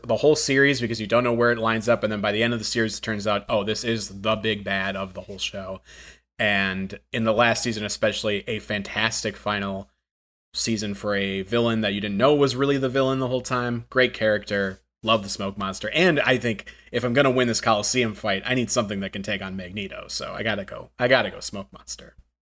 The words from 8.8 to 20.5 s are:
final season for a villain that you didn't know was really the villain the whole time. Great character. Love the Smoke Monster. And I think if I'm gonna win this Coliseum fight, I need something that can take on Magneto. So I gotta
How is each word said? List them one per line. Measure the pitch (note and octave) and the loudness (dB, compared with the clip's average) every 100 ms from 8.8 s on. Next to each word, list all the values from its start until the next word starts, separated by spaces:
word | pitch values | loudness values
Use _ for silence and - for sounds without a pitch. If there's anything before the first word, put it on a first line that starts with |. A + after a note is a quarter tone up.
| G2 - A2 - A2 - | -4 -2 -2 -2 -6 -6
final | G#2 G#2 G2 G2 G2 _ _ _ _ _ _ | -4 -2 -4 -6 -10 _ _ _ _ _ _
season | - - A2 G#2 G2 | -6 -2 -2 -4 -4
for | G#2 G2+ | -2 0
a | G2 G2 | 0 -2
villain | F#2+ A#2 A#2 A2 | -2 0 2 2
that | G#2 | 0
you | G2+ | -2
didn't | G#2 G2+ | -2 2
know | C3 | 4
was | D3 C#3 B2 | 6 4 2
really | C#3 C#3 | 0 2
the | C3 | 0
villain | C3 C3 C3+ | 2 2 0
the | B2+ | -2
whole | B2+ | -2
time. | - B2+ B2 A#2+ A#2 | -2 -2 -2 -4 -2
Great | B2+ B2 | 2 2
character. | - A2 G#2 - G2+ F#2+ F#2+ _ _ | 2 2 2 0 -2 -2 -4 _ _
Love | A2 A2+ | 2 2
the | G2 | 2
Smoke | - G2 G2 | -4 -4 -4
Monster. | F#2+ F#2+ - | -4 -4 -2
And | D3+ F3+ C#3+ | 2 4 4
I | A#2+ C3 | 2 2
think | A#2+ G2+ - - - | 0 -4 -8 -20 -4
if | A#2+ | -2
I'm | A#2+ | 2
gonna | A#2+ C3+ | 4 4
win | B2+ A#2+ | 4 2
this | A2 | 2
Coliseum | A#2+ G#2+ G#2+ B2+ A#2 | 2 2 2 0 0
fight, | G2+ G#2+ G2 A#2 | 0 -2 -2 0
I | B2+ | 0
need | A2+ | 0
something | B2 G#2 G2+ | 0 0 -2
that | F#2+ | -6
can | G#2 | -6
take | F#2+ G2 | -6 -6
on | F#2+ F#2+ | -6 -8
Magneto. | F2+ G#2 F#2+ - - | -8 -8 -8 -10 -8
So | - A2 | -8 -8
I | - | -4
gotta | A2 | -4